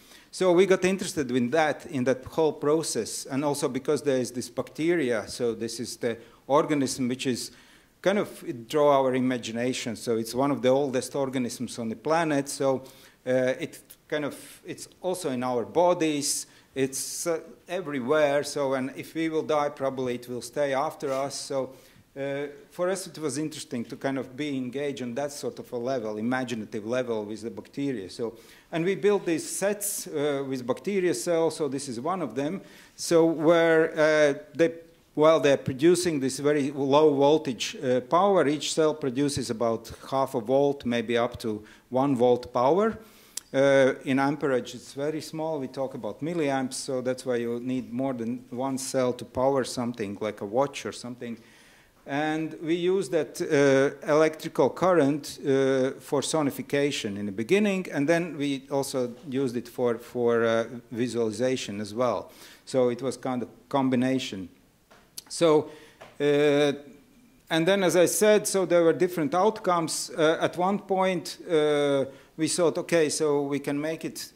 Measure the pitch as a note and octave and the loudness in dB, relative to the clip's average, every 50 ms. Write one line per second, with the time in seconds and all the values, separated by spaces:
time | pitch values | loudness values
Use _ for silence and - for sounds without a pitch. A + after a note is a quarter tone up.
0 | - - - - - _ - - F#3 F#3 E3+ F3 G3 F#3 F#3+ F#3 F#3 F#3 G3 F#3+ | -20 -20 -20 -20 -20 _ -6 0 2 4 6 6 6 6 4 4 4 0 0 -2
1 | G3 D3+ - D#3+ C#3 A#2+ B2 C3 A#2+ A#2 C3+ E3 D#3 D3 C3 - - - D#3 C3 | -4 -4 -4 -4 -2 0 0 0 0 2 2 2 2 2 0 -4 -8 -6 -4 -2
2 | B2 C3 B2 B2+ - - - E3 D#3+ D3 C#3+ D3 C#3+ D3 D3+ E3 D3+ - - A#2+ | 0 0 0 0 -4 -6 -2 0 0 0 0 0 0 2 2 2 0 -2 -4 -4
3 | G2+ - - - - - C3+ C3 D3+ D3 C#3 C#3+ D#3+ C3+ A#2+ C3 C3 - D3+ C3+ | -4 -6 -8 -10 -8 -6 -4 -2 -2 -2 -2 -2 -2 -4 -4 -4 -2 0 -2 0
4 | - C#3+ C3 C3 A#2+ - - B2+ A2+ - - - B2 - - - D#3 E3+ F3 E3 | 0 0 0 0 -2 -4 -6 -8 -10 -8 -8 -8 -8 -8 -8 -2 0 0 0 0
5 | C#3 A#2+ A#2 G#2 G2 - - - B2 A#2 A2 G#2 A2+ A#2 - - A#2 - - - | 0 0 0 -2 -4 -6 -6 -4 -2 -2 -2 -4 -6 -8 -6 -8 -10 -10 -8 -6
6 | - A#2 A2+ - - - - _ _ - C3+ D#3 E3+ D#3 D#3 C#3+ C3 B2+ - - | -4 -4 -4 -6 -12 -20 -20 _ _ 2 4 4 4 2 0 0 0 -2 -2 -4
7 | B2+ A#2+ C3 C3 - C3+ A#2+ A2 - - - - - - - _ _ _ _ _ | -4 -4 -4 -4 -2 -4 -2 -4 -6 -12 -16 -20 -20 -20 -20 _ _ _ _ _
8 | - F3+ G3+ G#3 E3 - - - - F3 D3 A#2+ A2+ - D#3 D3+ D3 D3 C#3 C3+ | 0 0 2 2 -2 -2 -6 -12 -10 -10 -10 -10 -10 -2 2 4 6 6 6 6
9 | C3+ C3 B2+ C3 B2+ B2+ B2+ A#2+ G#2 A2 A2 A#2 B2 C3 B2 - - B2 G#2+ - | 4 4 2 2 0 0 0 -2 -4 -6 -4 -2 -2 -2 -2 -4 -6 -8 -8 -6
10 | - B2 A2+ A2+ A2+ A2+ A#2+ B2 C#3 C#3+ C#3 A#2 A2+ B2+ C3 C#3 D3 C3+ A#2+ B2+ | -4 -2 -2 -2 -2 -4 -2 0 0 0 0 2 2 2 4 4 2 0 -2 -4
11 | A#2+ - - C#3+ C#3 C3+ B2+ C3+ A#2+ A2 - - A#2 G2+ - B2 A#2 A2+ A2 - | -4 -4 -4 -4 -4 -2 -2 -4 -4 -4 -6 -8 -10 -10 -8 -8 -8 -8 -8 -6
12 | - D3+ D#3+ E3+ E3 D#3 D3 C#3 C#3 - - - C3+ C3+ C3 B2+ C3+ - - - | -2 0 0 0 2 2 0 0 -2 -2 -4 -2 0 0 0 -2 -4 -12 -20 -20
13 | - - _ _ _ B2+ B2+ C3 B2+ B2+ C3 - - B2 - - - _ - _ | -20 -20 _ _ _ 0 0 2 2 0 0 -2 -6 -10 -10 -18 -20 _ -20 _
14 | _ - D#3 D3+ D3 C3 - - - - - - - F3 - - - - - _ | _ -6 -6 -4 -4 -6 -8 -10 -16 -20 -20 -18 -14 -14 -14 -14 -14 -18 -16 _
15 | - F3+ F3+ - - C#3+ B2+ A#2+ B2+ B2+ B2 A#2+ G#2+ G#2+ - D#3+ F3 F3 F3+ - | -6 -6 -6 -4 -4 -4 -4 -4 -4 -2 -2 -2 -4 0 0 2 4 4 4 2
16 | D#3+ D#3 D3 C#3+ C#3 - - - - - - - _ _ _ C3+ C3+ C3 C3+ - | 0 0 0 -2 -2 -4 -4 -6 -8 -12 -18 -20 _ _ _ -2 -2 -2 -4 -8
17 | - - - - - F3 D#3+ D#3 - - - - _ - F3 G3 F3 D3 C#3+ C3+ | -10 -8 -8 -6 -4 -4 -4 -4 -6 -14 -20 -20 _ -8 -8 -8 -6 -6 -6 -4
18 | A2+ B2+ D#3 D#3 D3+ C#3 C#3+ D3 C#3 - - D3 C#3 C3 C3+ C3 B2+ C3+ - D#3+ | 0 2 4 4 4 4 2 0 -2 -2 -4 -2 -2 0 0 -2 -2 -6 -8 -12
19 | C3 - - D#3+ D#3+ D#3+ D#3 D#3 C3+ B2+ D#3 D3 D3 D3 D3 - C3+ C3+ C3 C3 | -14 -8 -6 -4 -4 -2 -2 -2 -2 0 0 0 0 -2 -4 -4 -4 -4 -2 -2
20 | C3 B2 B2 A#2+ A#2+ B2 B2 A#2+ - - - D3 D3 C#3 C3+ C3 D3+ D#3 D3+ - | -4 -4 -4 -6 -8 -10 -10 -10 -10 -8 -4 -2 -2 0 0 -2 -2 -4 -6 -6
21 | D#3+ C#3 C3+ C3+ C#3 C3+ - - - - C#3 C3+ B2+ C3 - - - - _ - | -6 -4 -4 -4 -4 -6 -8 -10 -10 -6 -4 -4 -4 -6 -10 -18 -20 -20 _ -20
22 | _ _ _ C#3 C#3 C#3 C#3 C#3+ D3 C#3+ - - - _ - - F3+ F3+ F#3+ F#3 | _ _ _ -8 -6 -6 -6 -6 -8 -10 -12 -16 -20 _ -6 -4 -2 -2 -2 -4
23 | - F3 - D3+ D#3 C#3+ B2 C#3+ D#3 D3+ - - - - C3+ A#2+ A2+ - C3+ - | -6 -10 -10 -6 -6 -4 -4 -4 -6 -6 -8 -10 -12 -8 -8 -8 -8 -8 -10 -6
24 | - C3+ C3+ C3+ A#2+ - C3 C#3 D3+ D3+ C#3 C3 B2+ B2 A#2+ C#3 D3 C#3+ C3 A2+ | -4 -4 -4 -4 -6 -8 -8 -8 -6 -6 -4 -6 -6 -6 -6 -6 -6 -6 -6 -6
25 | B2+ A#2+ A#2 C#3 C#3+ C#3+ - - C#3 A#2+ - - A2+ - B2 A#2+ A#2 C3 C3+ B2+ | -8 -8 -6 -6 -6 -6 -8 -8 -8 -8 -8 -10 -12 -10 -8 -6 -4 -4 -4 -4
26 | G#2+ A2 G#2+ G#2+ A2 B2 B2+ B2+ C3 A#2 B2 A2 G#2 - - A2 G2+ A2 B2 B2+ | -4 -6 -6 -4 -2 -2 -2 -2 -2 -4 -6 -8 -8 -8 -10 -8 -6 -4 -2 -2
27 | B2 A#2 A2+ A2 G#2 G2+ A2 G2 A2 A#2 G2+ G#2 G2+ - - C#3 C#3 C#3 C3 G#2 | -2 -2 -4 -4 -4 -8 -10 -10 -10 -10 -10 -12 -16 -12 -8 -6 -6 -4 -6 -6
28 | F#2 F2+ - - A#2+ A2 - - - - - - _ _ E3+ E3 E3 F#3+ G3 D3+ | -8 -10 -8 -8 -8 -8 -8 -12 -20 -20 -20 -20 _ _ -4 -2 -2 -2 -2 0
29 | D#3+ G#3 G3+ F#3 - F3 D#3+ C#3+ - - - - F#3+ G#3 G#3 G#3 - - - - | 2 2 2 2 0 -2 -2 -2 -4 -6 -6 -2 -2 -2 -2 -2 -4 -6 -6 -8
30 | - F3+ D#3+ C#3+ D3 D3+ C#3 C#3 C#3 C3 C3+ B2+ A#2 A#2+ B2 - - F#3+ G#3 F#3+ | -8 -6 -4 -2 -2 0 -2 -2 -4 -4 -6 -6 -4 -4 -4 -4 -4 -2 -2 0
31 | F3+ F3 - - - F3 E3+ E3 E3 D#3+ D#3+ - D#3 C3+ C3 C3+ C3+ C3+ A2+ A2+ | 0 0 0 -2 -2 0 0 2 2 0 0 -2 -4 -4 -4 -6 -6 -8 -8 -6
32 | B2+ D#3+ F#3 F#3+ D#3 A2+ A2 C3 C#3+ D#3 G3 F#3 - - - - - - _ - | -4 -4 -4 -4 -4 -4 -4 -4 -4 -4 -6 -8 -10 -16 -20 -20 -20 -20 _ -12
33 | - - E3+ E3 E3 E3 D#3 D3 D#3 E3 E3+ E3 E3 E3 D#3+ D#3+ D#3+ - - D#3+ | -2 4 6 6 6 6 4 4 4 6 6 8 6 6 6 6 4 2 2 4
34 | D3+ D#3 D#3 D#3 D3+ C#3+ C#3 C#3+ - - - C3+ E3 E3 - - - - _ _ | 4 6 6 6 6 4 4 0 -6 -8 2 2 2 2 2 -4 -14 -20 _ _
35 | _ _ _ D3 D3+ D#3+ E3 D3+ C#3+ C#3+ C3+ B2+ - - C3+ A#2+ D3+ F3 F3+ E3+ | _ _ _ 6 6 6 6 6 6 4 4 4 2 -4 -2 4 6 6 6 6
36 | - F3+ D#3 C#3 C3 B2+ - D3 C#3 D3 D3+ D3 C3 D3 C#3 C3+ C#3 C3+ C#3 D3+ | 2 0 0 0 0 -2 -2 0 0 2 2 2 0 0 -2 -2 2 4 6 8
37 | D#3 D#3 C#3 C3+ C#3 C#3+ D#3 D#3 D#3 C#3 A#2 G2+ - - - - C#3+ B2+ B2+ B2+ | 8 6 6 6 6 6 6 4 2 -2 -4 -4 -6 -8 -6 -4 0 0 0 0
38 | B2 - E3 F3 G3 G3+ G3 F3 C#3 C#3 D3+ C#3+ - - - E3 D#3 D3+ D3+ D#3 | 2 2 2 4 4 4 4 4 4 2 0 -2 -4 -4 0 2 2 2 2 0
39 | C#3+ C3+ A#2+ C3+ D3 C#3+ C#3+ C#3+ A#2 A2 A2+ G#2+ A#2+ A2+ A2+ A2 - - - - | -4 -4 0 0 0 0 0 -2 -4 -4 -2 -2 0 0 0 -2 -6 -12 -16 -16
40 | - - C3+ C3+ C3+ C3 - B2 G#2 A2+ C3 C#3 C#3+ C#3+ C#3 C#3+ - A#2+ A#2+ A#2+ | -10 -4 -2 -2 0 0 -2 -4 0 2 4 4 4 2 0 -2 -4 -2 -2 -2
41 | A2 A2 A#2 A#2 A#2 A#2 - - - A2+ G#2+ G#2 - - - - _ _ A#2+ B2+ | 0 0 0 0 0 0 -4 -6 -6 -6 -6 -6 -10 -16 -20 -20 _ _ 0 0
42 | C3+ C#3+ C3+ A2+ B2 B2 B2 A#2+ - - - B2 B2 C#3 E3 G3 G#3+ A3+ A3 - | 2 2 2 4 4 4 4 2 0 -4 -2 2 2 4 4 4 2 0 -2 -6
43 | - - - - - - _ - - _ - C3+ C#3 C#3 C3+ C#3 C3 C3 C3 - | -12 -20 -20 -20 -20 -18 _ -16 -12 _ 0 2 4 6 6 6 6 4 2 0
44 | - D3+ C3 C3+ C#3 C#3+ D#3 D3 D#3+ C#3 B2+ A#2+ G#2+ - B2+ A2+ - - - C3+ | -2 -2 0 2 2 0 0 -2 0 0 0 0 -2 -6 -12 -14 -16 -14 -10 -8
45 | C#3+ D#3 D#3 D3+ - - D#3+ D#3 D#3 D#3+ D#3+ C#3+ C3 B2 - C#3 C3+ B2+ - B2+ | -6 -6 -6 -8 -10 -10 -8 -6 -6 -4 -4 -6 -6 -8 -6 -6 -6 -6 -6 -8
46 | A2 G#2 G2 - C#3+ D#3+ F3 E3+ D3 C#3 C3+ C3+ C3 B2+ - - - - C3 B2+ | -8 -10 -8 -6 -6 -4 -2 -2 0 0 0 0 -2 -4 -6 -8 -6 -4 -4 -2
47 | A#2+ B2+ B2+ B2+ - C3 B2 A#2 A#2 A#2 A#2+ A#2+ B2 B2+ B2+ B2+ A2 G#2+ A#2 B2+ | -2 -2 -4 -4 -2 -2 -2 -2 -2 -4 -4 -4 -4 -4 -4 -4 -6 -6 -6 -4
48 | C3+ C#3 B2+ A#2 A2+ A#2 B2+ B2 A#2+ - B2 A#2+ C3 C3+ C3+ B2+ - - - C3+ | -4 -4 -4 -4 -4 -6 -6 -8 -10 -10 -6 -6 -4 -4 -4 -4 -6 -2 0 0
49 | B2+ B2 B2 - A2+ - - B2+ B2+ C3+ C#3 C3 A#2 - - C3 A#2+ A#2+ B2 - | 0 0 -2 -4 -10 -8 -2 0 2 2 2 2 0 -2 -4 -4 -4 -4 -4 -6
50 | G#2 G2 G2+ - G#2+ G#2+ G2+ - G#2+ G2 G#2+ B2+ C#3 C#3+ C#3 - - G#2+ - - | -6 -8 -6 -6 -6 -6 -6 -6 -8 -2 0 0 0 0 -4 -8 -10 -10 -10 -10
51 | - A#2+ B2 - B2 A#2+ A2+ - - - - - - - - _ _ _ _ _ | -12 -14 -14 -12 -12 -12 -12 -14 -16 -20 -20 -20 -20 -20 -20 _ _ _ _ _
52 | _ D3+ C#3 C#3+ D#3 D#3 D#3 D#3+ D#3+ D3+ D#3 - F3 D#3 E3+ F3+ E3+ F3+ F#3+ G3 | _ -6 -4 -2 -2 0 -2 -2 -4 -6 -8 -8 -4 -2 -2 0 0 0 0 0
53 | F3 - F3 D#3 D3+ - - - F3 - D#3 C#3+ C#3+ C#3 C3+ C3+ C3+ C#3 - - | -2 0 0 -2 -2 -2 -6 -8 -2 2 4 6 6 6 6 6 4 2 0 -4
54 | - E3 D3 D#3 D#3+ D#3 D#3 - - E3 - - C#3 A#2+ - - E3+ F#3+ F3+ E3 | 0 2 4 6 6 4 2 -2 -8 -4 2 4 4 4 4 2 2 4 6 6
55 | C#3 C#3 D3+ C#3+ - - - - - C#3+ C3+ C3+ C3+ C3 C3+ C3 B2+ C3+ - - | 6 4 2 0 -4 -10 -12 -6 0 2 2 4 4 4 4 2 2 0 -2 -6
56 | - - D3 C3+ B2+ - - D#3+ D3 C3 - - - - C#3+ C#3+ C#3+ D3 C#3+ - | -6 -2 -2 0 0 0 0 0 0 0 -2 -4 -4 -2 0 0 2 0 0 -4
57 | - G#2+ G2+ G2+ G#2 G#2 F#2+ A#2 A2+ - F3+ G3+ G#3+ G3+ F#3+ F#3 F3 - - D3 | -4 -6 -6 -4 -6 -6 -4 -6 0 2 2 4 4 2 0 -2 -4 -4 -2 0
58 | C#3+ D3 E3+ E3 F3 E3+ C#3+ C#3+ C#3+ C#3+ C#3 C3 C3+ - C#3+ C#3 C3+ - - C3 | 2 2 2 2 2 -2 -4 -4 -4 -4 -4 -6 -6 -2 -2 -2 -2 -2 -2 -2
59 | B2 A#2+ A2+ - - D3 B2+ C3+ C#3 B2 A#2 A#2+ A2 - - - B2 A#2+ A#2 A2+ | -4 -4 -6 -12 -10 -4 -2 -2 -2 0 -2 -4 -8 -8 -4 -2 0 0 0 -2
60 | - - - B2 A#2+ A#2 A#2 A2+ A#2 A2+ A2+ A2+ A2+ A2+ C3 A#2+ - _ B2+ A2 | -6 -8 -4 0 2 2 4 4 4 2 2 2 0 -2 -8 -14 -14 _ -4 -4
61 | B2+ A#2+ A2 A#2+ A#2 A2 G#2 G#2 B2+ C3 C3 B2 - - G2+ G2+ G#2+ G#2+ G#2+ A#2+ | -4 -2 0 -2 -2 -2 -2 -2 -2 -2 -2 -2 -4 -8 -8 -8 -8 -8 -4 -2
62 | B2+ A#2+ G2+ E2+ - - - - - - - - _ - - C3 B2 B2 A#2+ A#2+ | -2 0 -2 -4 -6 -10 -18 -20 -20 -20 -20 -20 _ -2 2 2 2 2 0 -2
63 | C3+ B2+ A#2 - - C3 B2+ B2 A#2 - - - _ _ - C#3 C3 C3 C3 A#2+ | -6 -6 -8 -6 -6 -6 -4 -4 -6 -8 -12 -20 _ _ 0 0 2 2 2 2
64 | B2+ C3 C3 B2+ C3 - G#2+ F#2+ F2+ - - _ _ _ _ _ _ _ - - | 2 0 0 -2 -4 -6 -8 -10 -12 -14 -16 _ _ _ _ _ _ _ -20 -20
65 | _ _ _ - - - - - E3+ D#3+ D3+ D3+ - - - - - - _ _ | _ _ _ -20 -16 -14 -2 2 4 6 6 4 2 0 -10 -18 -20 -20 _ _
66 | - - - - D3 D3 C#3+ C#3+ D3 D3 C#3+ C#3+ D3 C#3+ C3+ - - - - - | -20 -20 -6 0 2 2 4 4 4 4 4 4 4 2 0 -2 -10 -18 -20 -20
67 | _ _ _ _ _ _ _ _ _ - E3+ D#3+ E3 F#3 G3 G3+ F#3 E3 D3 F3+ | _ _ _ _ _ _ _ _ _ -2 0 2 4 4 4 4 4 4 6 6
68 | E3+ - - - G#3 G#3+ G#3+ G3+ G#3 - - G3 F#3 D#3+ F3 F3 E3 E3 D#3 E3 | 4 4 4 4 6 6 6 6 4 0 0 0 2 4 4 6 6 4 4 4
69 | F3+ F3+ F3+ F3 D3+ C3 E3+ F3+ G3 A3 G#3 - - F#3 F3 E3+ D#3+ - - - | 0 0 0 -2 -2 0 2 2 2 2 0 0 0 0 2 2 0 -2 -4 -6
70 | - - - E3+ D3+ D#3 E3 - E3+ D3 D3+ D#3+ F3+ F#3+ G#3 G3 - - G3 F#3+ | -8 -8 0 2 4 4 4 2 0 -2 0 0 0 0 0 -2 -2 -2 0 2
71 | F#3+ F#3+ F#3 E3 - - - - - - E3+ D3+ D3+ D3+ D3 D3 D3 C#3+ C#3 C#3 | 2 2 0 -2 -6 -8 -12 -14 -4 0 2 2 4 4 2 2 2 2 2 0
72 | B2+ C3+ - - - _ _ - D#3+ D3 - F3+ F3 D3+ - F3 D#3 - E3+ E3+ | 0 -2 -6 -14 -20 _ _ -4 -2 -2 0 2 2 2 2 0 -2 0 2 2
73 | D#3 C#3+ - - D#3 D3+ C#3+ C#3+ C#3+ C#3 C#3+ C#3 C#3+ D3 C#3+ C#3+ D3+ D#3+ D#3+ D#3+ | 2 2 0 0 0 2 2 0 0 -2 -4 -4 -4 -4 -4 -4 -4 -4 -6 -6
74 | - C#3+ - - - - - | -8 -10 -10 -12 -14 -16 -16